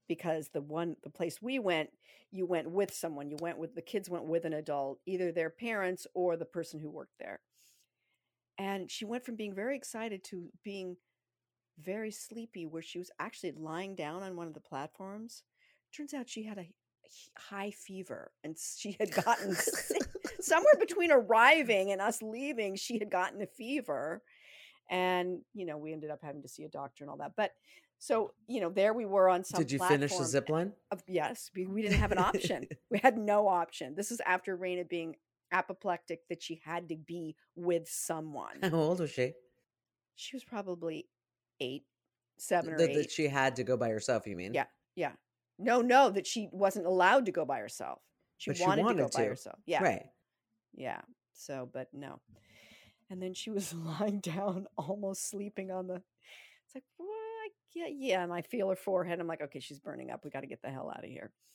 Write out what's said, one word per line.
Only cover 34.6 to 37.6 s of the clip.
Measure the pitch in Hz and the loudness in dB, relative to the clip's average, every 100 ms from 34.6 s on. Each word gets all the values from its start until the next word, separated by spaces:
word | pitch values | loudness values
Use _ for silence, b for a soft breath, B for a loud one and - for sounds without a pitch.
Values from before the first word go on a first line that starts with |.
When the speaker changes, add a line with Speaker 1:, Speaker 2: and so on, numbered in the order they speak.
| 185 180 175 | -2 -4 -4
Speaker 1:
being | 170 165 - _ _ - | -6 -6 -10 _ _ -2
apoplectic, | 180 - 185 196 170 - 165 - | -2 -2 -4 -4 -4 -4 -10 -8
that | 175 | -10
she | - 160 156 | -8 -10 -6
had | 170 170 | -6 -6
to | 160 | -10
be | 147 175 160 - _ | -8 -8 -8 -10 _
with | 175 | -4